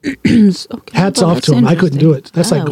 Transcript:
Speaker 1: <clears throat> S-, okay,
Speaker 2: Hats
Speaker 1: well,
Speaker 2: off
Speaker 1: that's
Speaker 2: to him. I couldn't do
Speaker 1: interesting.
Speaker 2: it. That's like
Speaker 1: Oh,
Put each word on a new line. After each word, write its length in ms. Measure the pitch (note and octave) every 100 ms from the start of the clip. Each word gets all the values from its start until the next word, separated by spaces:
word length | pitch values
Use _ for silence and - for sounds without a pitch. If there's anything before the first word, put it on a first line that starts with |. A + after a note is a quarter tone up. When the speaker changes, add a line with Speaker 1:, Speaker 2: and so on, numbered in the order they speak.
Speaker 1:
<clears throat> 200 | C#4+ C#4
S-, 420 | - A#3+ G#3 F3+ -
okay, 260 | - - A#2+
Speaker 2:
Hats 220 | F#3+ F#3+
Speaker 1:
well, 100 | F3
Speaker 2:
off 60 | E3+
Speaker 1:
that's 100 | -
Speaker 2:
to 80 |
him. 100 | A#2+ A#2+
I 100 | E3
couldn't 240 | F3+ C#3
do 80 | D#3+
Speaker 1:
interesting. 200 | C#3+ -
Speaker 2:
it. 40 |
That's 160 | - F3
like 120 | E3
Speaker 1:
Oh, 40 | D#3